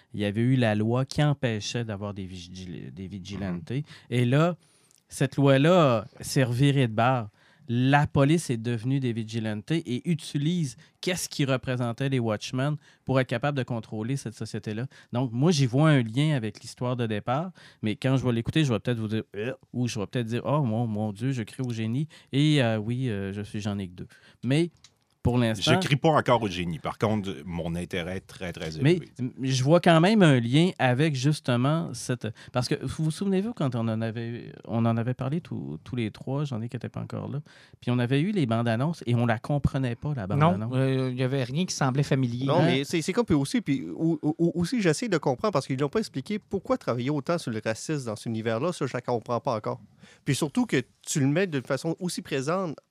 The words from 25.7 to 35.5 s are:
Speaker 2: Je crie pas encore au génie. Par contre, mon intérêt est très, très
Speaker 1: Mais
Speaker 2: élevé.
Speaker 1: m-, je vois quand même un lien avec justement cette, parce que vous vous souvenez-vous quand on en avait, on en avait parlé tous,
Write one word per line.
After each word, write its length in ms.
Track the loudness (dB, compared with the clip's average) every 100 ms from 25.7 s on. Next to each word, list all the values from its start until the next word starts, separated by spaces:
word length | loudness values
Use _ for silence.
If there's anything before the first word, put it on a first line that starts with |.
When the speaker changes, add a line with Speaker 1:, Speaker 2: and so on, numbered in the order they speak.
Speaker 2:
Je 60 | 2 4
crie 80 | 2
pas 140 | 4
encore 340 | 4 4 4
au 40 | 2
génie. 300 | -2 -4 -4
Par 220 | -8 -2
contre, 320 | 0 0 -2 -8 -8
mon 280 | -6 -4
intérêt 440 | -4 -4 -4 -4 -8
est 100 | -12
très, 260 | -10 -10
très 160 | -8 -8 0
Speaker 1:
Mais 120 | 2 2
Speaker 2:
élevé. 140 | -2 -8
Speaker 1:
m-, 140 | -8 -6
je 220 | -2 0
vois 160 | 4 6
quand 200 | 6 6
même 220 | 6 6
un 180 | 8 6
lien 300 | 4 4 4 2
avec 380 | 2 2 2 2
justement 720 | 0 0 0 0 2 0 -4 -8
cette, 320 | -6 -4 -6 -10 -6
parce 140 | -4 -2
que 80 | -2 -4
vous 200 | -2 -2
vous 40 |
souvenez-vous 440 | -2 0 0 -2 -2
quand 180 | -2
on 140 | 0 -2
en 140 | -2
avait, 500 | -2 -4 -6 -8 -12 -14 -4
on 200 | 0 2
en 100 | 2
avait 180 | 0 -4
parlé 260 | -4 -4
tous, 380 | -6